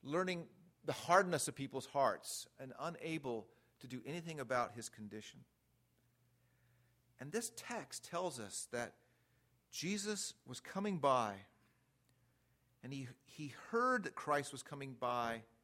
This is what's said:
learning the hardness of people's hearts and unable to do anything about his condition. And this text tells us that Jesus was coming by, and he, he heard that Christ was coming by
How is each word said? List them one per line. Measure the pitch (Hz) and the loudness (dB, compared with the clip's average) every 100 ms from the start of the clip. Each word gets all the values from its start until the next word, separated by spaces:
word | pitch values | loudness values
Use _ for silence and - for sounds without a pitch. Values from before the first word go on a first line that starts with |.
learning | 127 160 185 180 165 - - _ - | 0 0 0 -2 -6 -16 -20 _ -4
the | |
hardness | 113 - 180 185 160 - | -4 8 8 8 2 0
of | - | -4
people's | 135 131 - | -4 -4 -2
hearts | 143 131 87 - - - _ | 6 6 6 -2 -8 -8 _
and | 131 123 | -14 -6
unable | 151 165 160 160 139 117 107 - _ _ | -6 -4 -4 -4 -2 -4 -6 -20 _ _
to | 127 | -8
do | 127 113 | -8 -6
anything | 170 165 156 | -6 -6 -8
about | 120 127 120 | 0 2 2
his | 110 110 | -2 -10
condition. | - 107 107 - - - _ _ _ _ _ _ _ _ _ _ _ _ _ _ _ _ _ | -10 -10 -10 -12 -18 -20 _ _ _ _ _ _ _ _ _ _ _ _ _ _ _ _ _
And | 139 | -4
this | 196 233 - | -4 -4 -8
text | - 233 143 - | -6 -6 -6 -12
tells | - 170 180 127 | -4 -2 -2 -4
us | 104 - - | -6 -6 -4
that | 120 113 - _ _ _ _ _ _ _ | -4 -4 -8 _ _ _ _ _ _ _
Jesus | - 156 202 202 208 - - - | -4 -2 -2 -2 -2 -4 -8 -12
was | 123 | -12
coming | - 190 202 185 | -6 -2 0 4
by, | 139 127 110 98 98 _ _ _ _ _ _ _ _ _ _ _ _ _ | 6 6 4 -2 -12 _ _ _ _ _ _ _ _ _ _ _ _ _
and | 127 | -10
he, | 139 127 - - | -8 -8 -12 -20
he | - 147 - - | -10 -10 -10 -2
heard | 233 247 247 170 | 4 6 4 2
that | - | -4
Christ | - 143 139 | 2 4 2
was | 131 | -8
coming | - 143 135 123 | -10 -10 -8 -2
by | 123 123 117 117 - _ | 2 2 2 -2 -6 _